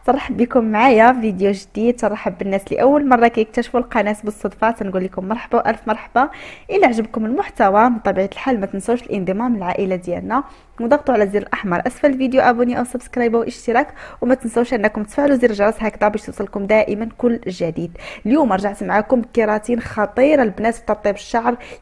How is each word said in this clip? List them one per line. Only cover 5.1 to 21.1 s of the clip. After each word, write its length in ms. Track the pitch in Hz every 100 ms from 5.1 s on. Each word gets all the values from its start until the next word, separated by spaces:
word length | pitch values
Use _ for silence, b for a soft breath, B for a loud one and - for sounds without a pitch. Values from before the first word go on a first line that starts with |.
| - 185
مرحبا 380 | 233 - 233 -
والف 220 | 226 220
مرحبا. 400 | 220 - 240 294 B B B -
الا 160 | 403 302
عجبكم 380 | 226 220 226
المحتوى، 680 | 220 302 - - 196 208 247
بطبيعه 400 | 226 202 185 196
الحال 280 | - 269 226
ما 60 | 196
تنسوش 360 | 196 233 240
الانضمام 540 | - 202 180 196 247 214
للعائله 400 | 180 - 190 185
ديالنا 480 | 175 175 190 247 - B B -
وضغطوا 340 | 233 285 269
على 100 | 220
الزر 140 | 202 202
الاحمر 440 | - - 196 175 262
اسفل 240 | - 294
الفيديو، 300 | 262 262 262
ابوني 380 | - 240 247 240
او 60 |
سبسكرايب 500 | 240 247 - 247 233
واشتراك، 600 | 233 240 - - 233 302 B B B
وما 140 | 240
تنسوش 400 | 262 226 233 247
انكم 280 | 233 214 214
تفعلوا 340 | 208 - 285 262
زر 140 | 240
الجرس 240 | 202 208 220
هكذا 300 | 220 - 208
باش 140 | 214
توصلكم 440 | - - 202 202 196
دائما 420 | 220 - 208 226 -
كل 220 | 240 233 196
جديد. 520 | 180 170 165 170 - B B 208
اليوم 260 | 302 254
رجعت 300 | - 202 202
معكم 380 | 185 202 214 254
بكيراتين 600 | 220 233 214 214 - 233
خطيره 640 | - 220 202 - 285 294
البنات 320 | 226 190 220
في 120 | 226 -
ترطيب 280 | 208 208